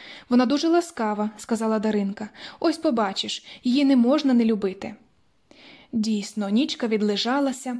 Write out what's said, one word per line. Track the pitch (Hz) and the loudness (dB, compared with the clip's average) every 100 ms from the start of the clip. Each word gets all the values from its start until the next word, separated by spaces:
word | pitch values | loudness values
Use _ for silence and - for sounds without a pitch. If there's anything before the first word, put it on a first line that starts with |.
| - - - | -20 -20 0
«Вона | 247 254 | 2 4
дуже | 285 330 | 2 2
ласкава», — | 339 339 - 214 208 214 - | 2 0 -4 -4 -2 -4 -6
сказала | - 220 220 220 | -6 -2 0 0
Даринка. | 214 208 196 202 214 - - - | 0 0 -2 -6 -14 -16 -20 -2
«Ось | 339 311 | -2 0
побачиш, | 320 233 202 202 214 - - - | 0 0 -2 -4 -8 -10 -12 -6
її | 254 254 277 | 0 2 4
не | 269 | 4
можна | 233 294 285 | 4 4 4
не | 247 226 | 4 4
любити». | 214 196 190 - - _ _ _ _ _ - - - _ | 2 -2 -6 -12 -14 _ _ _ _ _ -20 -20 -20 _
Дійсно, | 233 214 214 202 - 202 | -4 0 -2 -4 -6 0
Нічка | 214 311 - 233 | 0 0 -2 -2
відлежалася, | 214 208 202 226 269 277 254 254 | 0 0 0 -2 0 -2 -4 -8